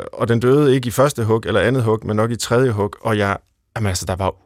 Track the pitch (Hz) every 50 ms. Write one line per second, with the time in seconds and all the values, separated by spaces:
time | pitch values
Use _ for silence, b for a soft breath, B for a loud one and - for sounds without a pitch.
0 | 50 50 - - 117 113 117 117 117 123 135 147 151 139 123 139 123 120 - -
1 | 135 147 - - 113 110 110 113 98 82 107 101 90 113 131 131 113 110 110 110
2 | - - 107 107 113 117 120 107 - - 120 123 135 127 107 104 101 101 - -
3 | - 113 110 104 101 98 98 - - _ _ _ _ _ - 117 107 98 90 -
4 | 87 95 92 90 98 92 - _ _